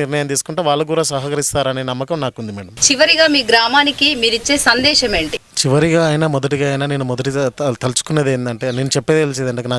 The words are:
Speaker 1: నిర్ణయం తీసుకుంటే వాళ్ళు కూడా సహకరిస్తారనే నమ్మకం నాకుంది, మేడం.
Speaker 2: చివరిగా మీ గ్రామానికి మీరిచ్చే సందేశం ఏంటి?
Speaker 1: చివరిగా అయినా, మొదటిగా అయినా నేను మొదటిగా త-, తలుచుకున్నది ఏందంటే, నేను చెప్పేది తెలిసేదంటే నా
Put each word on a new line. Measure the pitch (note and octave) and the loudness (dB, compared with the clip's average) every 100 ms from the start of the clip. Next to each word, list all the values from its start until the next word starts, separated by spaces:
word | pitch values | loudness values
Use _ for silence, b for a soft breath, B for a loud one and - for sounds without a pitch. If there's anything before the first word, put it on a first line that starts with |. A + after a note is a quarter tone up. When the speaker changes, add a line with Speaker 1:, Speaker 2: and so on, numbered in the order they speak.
Speaker 1:
నిర్ణయం | C#3 D3 C#3+ | -2 -2 -2
తీసుకుంటే | C#3 - D#3+ E3 | -4 -4 -2 0
వాళ్ళు | D3 D#3 | 2 0
కూడా | D#3+ D3+ | 0 0
సహకరిస్తారనే | C#3+ C#3 D3 C#3 D3 C3+ C3 C3 | -2 -4 -2 -2 0 -2 -2 -4
నమ్మకం | B2+ C3 E3 | -4 -4 -4
నాకుంది, | C3+ - A2+ G2+ | -4 -6 -10 -10
మేడం. | F#2 A2 - | -12 -2 0
Speaker 2:
చివరిగా | C4 - D#4+ D#4+ | 4 4 4 2
మీ | C#4+ A3 | 2 2
గ్రామానికి | A3+ A3+ C4+ C#4+ C#4 C#4+ C#4+ | 2 4 2 2 2 0 2
మీరిచ్చే | A3+ A3+ - C#4+ C#4 | 0 0 0 0 2
సందేశం | A#3+ C4+ D4+ B3 G3 | 2 2 2 2 0
ఏంటి? | D#3 - _ - | -2 -6 _ -4
Speaker 1:
చివరిగా | C#3 C#3 E3 E3 E3 | 2 4 4 4 2
అయినా, | D3+ D#3+ C#3+ | 2 2 0
మొదటిగా | C#3+ - C#3+ | 0 0 0
అయినా | C#3 C#3+ | 0 -2
నేను | C#3+ C3 | -2 -2
మొదటిగా | B2 C3 C#3 C3+ - | -2 -2 0 -2 -2
త-, | C#3+ A#2+ | -4 -2
తలుచుకున్నది | B2+ B2 - D#3 C3+ C3 | -2 -2 -2 0 2 0
ఏందంటే, | B2 A2+ C3 B2 | -2 -4 -4 -2
నేను | C3+ C#3 | -2 -2
చెప్పేది | A#2+ D#3 D3+ | 2 2 2
తెలిసేదంటే | C3 B2+ A#2+ | -2 -4 -4
నా | A#2+ | -4